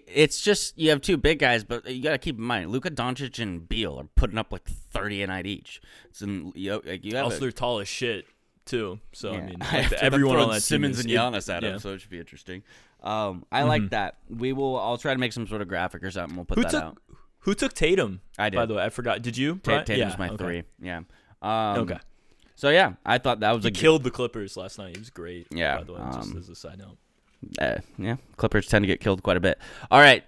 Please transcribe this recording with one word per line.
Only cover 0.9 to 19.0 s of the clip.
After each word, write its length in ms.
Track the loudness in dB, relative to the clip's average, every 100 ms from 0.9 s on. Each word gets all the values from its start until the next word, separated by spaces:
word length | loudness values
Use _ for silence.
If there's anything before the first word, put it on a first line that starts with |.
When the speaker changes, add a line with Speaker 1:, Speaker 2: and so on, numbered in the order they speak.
Speaker 1:
have 100 | 2
two 160 | 2 2
big 220 | 2 4
guys, 240 | 2 2
but 240 | -2 -10 -8
you 140 | -4
gotta 160 | -2 -2
keep 180 | -4 -6
in 60 |
mind, 280 | -4 -4 -2
Luka 200 | -4 -4
Doncic 500 | -4 -4 -4 -8 -6
and 260 | -6 -8 -6
Beal 300 | -4 -4 -6
are 80 | -2 2
putting 220 | 2 0
up, 140 | -6
like, 140 | -8 -12
thirty 580 | -14 -8 -6 -4 -4
a 40 | -4
night 200 | -4 -6
each. 340 | -8 -10 -20 -20 -20 -20
It's 120 | -12
in, 300 | -8 -8 -8 -8
you, 240 | -6 -6 -6
like, 180 | -10 -6
you 100 | -4
have 100 | -2
Speaker 2:
Also, 120 | -2
Speaker 1:
a 20 |
Speaker 2:
they're 120 | -6
tall 280 | -4 -4 -4
as 80 | -6
shit, 380 | -6 -4 -6 -10 _ _ _ -6
too. 340 | -4 -4 -8 -14
So, 180 | -12 -8
Speaker 1:
Yeah. 60 | -8
Speaker 2:
I 60 | -8
mean, 120 | -10
Speaker 1:
<laughs> 40 |
I 20 | -4
Speaker 2:
like, 60 | 0
Speaker 1:
have 60 | 2
to 120 | 2
Speaker 2:
everyone 320 | 4 4 4 4
Speaker 1:
throw 80 |
Speaker 2:
on 60 | 4
that 60 | 2
team 60 |
Speaker 1:
Simmons 380 | 2 2 0 -2
Speaker 2:
is 60 | 0
Speaker 1:
and 60 |
Speaker 2:
it, 40 | 2
Speaker 1:
Giannis 340 | 2 -2 -4
at 120 | -4
him, 80 | -4
Speaker 2:
yeah. 40 | -6
Speaker 1:
so 140 | -8
it 80 | -12
should 100 | -12
be 80 | -16
interesting. 420 | -16 -18 -16 -16 -16 -20 _ _
Um, 440 | -6 -2 -2 -4 -2
I 120 | 2
like 180 | 4 2
Speaker 2:
Mm-hmm. 60 | 2
Speaker 1:
that. 280 | -2 -4 -8 -14
We 240 | -4 -2
will, 240 | 0 0 0
I'll 180 | -2 -2
try 140 | -2
to 60 | 0
make 140 | -2
some 140 | -2 -6
sort 140 | -6
of 40 | -4
graphic 360 | -2 -4 -4
or 80 | -8
something. 240 | -6 -8 -8
We'll 100 | -2
put 140 | 0
Speaker 2:
Who 40 | 0
Speaker 1:
that 60 |
Speaker 2:
took, 120 | 0
Speaker 1:
out. 140 | -4 -14 _ -20 -20 _
Speaker 2:
who 160 | -4 -2
took 180 | -2
Tatum? 480 | 0 2 2 0 -4 -12 -4
Speaker 1:
I 120 | 0
did. 60 | 0
Speaker 2:
By 100 | 0
the 80 | 0
way, 80 | -2
I 40 |
forgot. 340 | -4